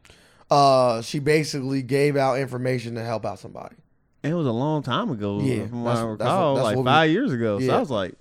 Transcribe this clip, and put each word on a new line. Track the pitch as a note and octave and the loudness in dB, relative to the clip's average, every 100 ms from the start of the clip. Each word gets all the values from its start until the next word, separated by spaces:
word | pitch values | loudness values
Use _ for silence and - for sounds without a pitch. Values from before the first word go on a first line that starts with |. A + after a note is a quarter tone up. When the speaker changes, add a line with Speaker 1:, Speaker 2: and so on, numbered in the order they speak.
| _ - _ _ - | _ -20 _ _ 2
Speaker 1:
Uh, | D3 C#3 C3 B2 A#2 | 4 6 6 4 2
she | A2+ D3+ | -4 -4
basically | C#3+ D#3 D3+ C#3+ C3 C3+ | 2 2 2 -4 -4 -4
gave | B2 C#3 D3 C#3 | -2 2 2 2
out | C3+ B2+ | 2 0
information | B2+ B2 B2+ B2+ A#2 A#2 | -2 -4 -2 -2 -4 -8
to | |
help | A#2 A2 A2 | -6 -6 -6
out | F#2 | -10
somebody. | - - - - _ _ _ _ | -14 -16 -16 -18 _ _ _ _
Speaker 2:
And | C#3+ | -4
it | F3 | 0
was | C#3 | 0
a | |
long | A2+ D3 D#3 | 0 0 -2
time | C3 C3+ A3+ | -2 -2 -2
ago, | A2+ G2+ G2+ | -4 -2 0
Speaker 1:
Yeah, | C3+ A#2 G2+ | 0 -2 -4
Speaker 2:
from | A#2+ A#2+ | -6 -2
what | |
Speaker 1:
that's, | A#2 | -2
Speaker 2:
I | |
Speaker 1:
that's | A2+ A2 | -2 -2
what, | A#2+ | 0
Speaker 2:
recall, | F#3 D#3 C3 | 2 2 2
Speaker 1:
that's | A#2 | 0
Speaker 2:
like, | A#2 | 0
Speaker 1:
what | |
we, | B2+ | 2
Speaker 2:
five | D3+ D#3+ | 4 4
years | F3+ C4+ | 2 0
ago. | A#2+ A#2 G2+ | -2 0 0
So | C3 | 0
Speaker 1:
yeah, | F3+ | 0
Speaker 2:
I | |
was | F#3+ | 0
like, | A2 F#2 - | -2 -4 -8